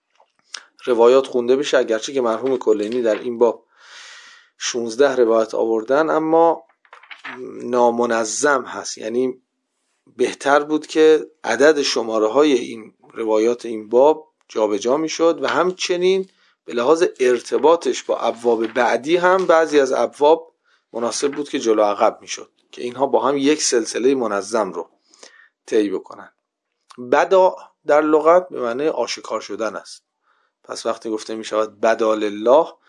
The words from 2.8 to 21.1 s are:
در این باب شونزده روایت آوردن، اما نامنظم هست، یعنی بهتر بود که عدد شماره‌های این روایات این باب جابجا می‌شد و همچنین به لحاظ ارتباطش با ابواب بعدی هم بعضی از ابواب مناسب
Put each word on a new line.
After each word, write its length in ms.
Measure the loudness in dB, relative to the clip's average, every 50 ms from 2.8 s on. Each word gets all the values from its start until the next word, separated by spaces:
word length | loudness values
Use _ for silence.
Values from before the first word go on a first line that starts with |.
| -2 -4 -4 -2
در 160 | -2 -2 -2 -2
این 200 | -4 -6 -2 2
باب 280 | 2 2 2 -2 _ _ _ _ -20 -20 -20 -20 -20 -20 -20 -20 -20 -20 -20 -20 _ _ _ -10
شونزده 580 | -8 -6 -6 -6 -6 -4 0 2 2 2 4
روایت 380 | 2 2 4 4 2 0 0 -2
آوردن، 560 | -2 0 0 0 -2 0 0 0 0 2 0
اما 540 | 0 0 0 2 4 4 4 4 2 0 -6 _ _ _ _ _ -20 -20 -20 -20 -20 -20 -18 -16 -16 -14 -14 -14 -14 -12
نامنظم 1000 | -6 -2 2 2 4 4 2 2 0 0 0 -2 -2 -4 -4 -2 0 0 0 0
هست، 360 | -2 -6 -12 -12 -12 -12 -12 -12
یعنی 440 | -10 -6 -2 -2 -2 -2 -4 -8 _ _ _ _ _ _ _ _ _ _ _ _ _ _ _
بهتر 480 | -4 -2 -2 -4 -4 0 0 2 2 2
بود 220 | 0 -4 -4 -4
که 440 | -2 2 4 4 6 4 4 0 -6 _ _ -8
عدد 380 | -4 0 4 4 4 4 2
شماره‌های 720 | 0 -2 -2 -4 -4 -2 0 0 0 2 2 2 4 4
این 420 | 2 0 0 -4 -12 -14 -16 -20 _ _ _ _ -12
روایات 520 | -8 -4 0 0 2 2 0 0 -2 -6
این 220 | -10 -10 -10 -6 0
باب 400 | 4 4 6 6 4 2 -4 _ _ _ _ _
جابجا 480 | -4 -2 0 0 0 -2 -2 -2 -2
می‌شد 420 | -2 -2 -4 -2 0 0 0 0 0
و 40 | -4
همچنین 840 | -2 -2 0 0 -2 -2 -4 -6 -4 -4 0 0 0 0 0 -2 -6 _ _ _ _ _ _ _
به 80 | -8 -6
لحاظ 300 | -2 2 2 2 2 2 0 0 0
ارتباطش 800 | 2 2 2 0 -2 -4 -2 2 2 4 2 2 0 -2 -4 -4
با 160 | -4 -6 -4 -2
ابواب 480 | -4 -4 -4 -2 0 0 0 0 -2
بعدی 500 | -2 -2 -2 0 0 0 -2 -2 -2 0
هم 300 | 0 2 2 2 2 2
بعضی 340 | 2 2 2 2 2 2 2
از 120 | 2 2
ابواب 600 | 0 0 -2 -2 -2 2 4 4 4 2 0 -6 _ _ _ _ _ _ _ _
مناسب 400 | -8 -6 -6 -6